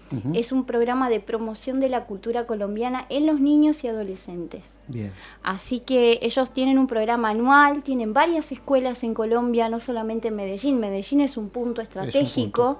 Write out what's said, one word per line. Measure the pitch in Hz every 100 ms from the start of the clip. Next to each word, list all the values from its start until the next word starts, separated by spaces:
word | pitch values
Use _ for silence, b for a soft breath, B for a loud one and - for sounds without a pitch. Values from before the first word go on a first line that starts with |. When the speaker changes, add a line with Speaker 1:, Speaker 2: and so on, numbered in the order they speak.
| B
Speaker 1:
Ujú. | 131 107
Speaker 2:
es | 175 233
un | 262
programa | 254 233 233 254 254
de | 220
promoción | 208 226 220 214 - 262
de | 269
la | 247
cultura | 233 196 226 233 233
colombiana | 220 202 208 247 254 -
en | 269 311
los | 302
niños | 277 294 302 302
y | 247
adolescentes. | 220 202 185 - 175 165 - - - -
Speaker 1:
Bien. | 120 104 95 B B
Speaker 2:
Así | - 190 - 247
que | - 254 240 233
ellos | 233 254 254
tienen | - 262 269
un | 262
programa | 226 220 240 226
anual, | 214 247 285 285 285
tienen | 285 254 220
varias | 220 330 330 302
escuelas | 247 - 269 254 247
en | 233
Colombia, | 220 220 233 240 233 226
no | 226
solamente | 233 233 220 226 226
en | 214
Medellín. | 196 196 254 262
Medellín | 208 196 196 285
es | 277 254
un | 208
punto | 247 240 233
Speaker 1:
Es | 226
un |
punto, | - 190
Speaker 2:
estratégico. | 269 277 - 220 101 240 285